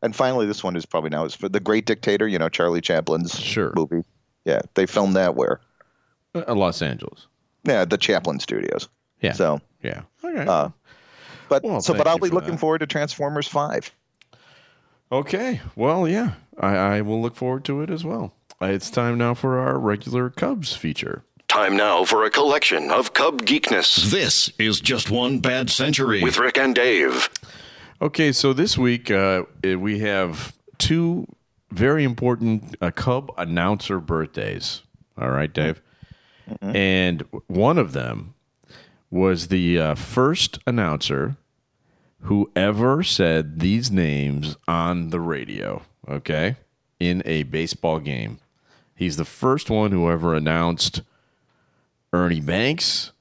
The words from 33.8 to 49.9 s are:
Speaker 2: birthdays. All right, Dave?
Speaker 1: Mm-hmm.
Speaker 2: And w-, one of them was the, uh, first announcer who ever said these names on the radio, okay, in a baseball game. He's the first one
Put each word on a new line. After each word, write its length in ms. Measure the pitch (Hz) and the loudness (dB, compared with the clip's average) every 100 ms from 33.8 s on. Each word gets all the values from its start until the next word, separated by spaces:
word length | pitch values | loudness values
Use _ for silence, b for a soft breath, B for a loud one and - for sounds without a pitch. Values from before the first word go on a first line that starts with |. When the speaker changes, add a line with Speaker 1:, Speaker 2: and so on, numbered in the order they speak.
| - 98 | -2 -4
Speaker 2:
birthdays. 840 | 80 82 78 - 52 50 - - _ _ _ - | -2 -2 -2 -4 -6 -6 -8 -10 _ _ _ -6
All 100 | 64 | -2
right, 220 | 67 76 | 0 -2
Dave? 300 | - 78 82 b b b b b b b | 0 -2 -2 b b b b b b b
Speaker 1:
Mm-hmm. 260 | - 98 101 | -10 -2 2
Speaker 2:
And 420 | 95 95 92 85 | 4 4 2 0
w-, 240 | - - - | -6 -12 -4
one 300 | 90 113 170 | 2 4 4
of 160 | 101 | 0
them 400 | 67 60 55 82 - _ _ B B B B B | -2 -6 -8 -10 -18 _ _ B B B B B
was 380 | 90 95 90 82 | 2 2 2 0
the, 320 | 92 87 85 | 0 4 2
uh, 160 | 78 76 | 2 -2
first 640 | - - 131 175 - - - | -2 2 2 2 -2 -4 -4
announcer 680 | 120 95 76 - 69 71 139 _ _ _ _ _ _ _ _ | 0 0 -2 -2 -2 -2 -6 _ _ _ _ _ _ _ _
who 300 | - 101 101 - | 0 0 2 2
ever 480 | 98 107 120 143 | 0 2 2 2
said 560 | 185 - 87 80 78 78 | 0 2 4 2 0 -2
these 300 | 87 110 123 | 0 0 0
names 680 | 98 82 71 71 71 76 71 - | 0 2 0 0 -2 -6 -8 -4
on 420 | 82 85 87 82 | -2 0 -2 -2
the 80 | 87 | -4
radio, 640 | 85 73 55 50 50 50 - _ - | -4 -6 -6 -8 -8 -8 -12 _ -10
okay, 480 | 71 - 76 87 127 _ _ _ _ | -8 -4 0 0 -2 _ _ _ _
in 220 | 87 90 - | 0 0 0
a 180 | 80 | -2
baseball 560 | 71 78 82 - 85 80 | -2 -4 -4 -2 -2 -2
game. 400 | 73 65 53 - _ _ b b b _ | -4 -6 -8 -10 _ _ b b b _
He's 220 | - 147 | -4 -2
the 80 | - | -6
first 440 | - 131 135 - | -2 0 0 0
one 220 | 110 107 | 0 2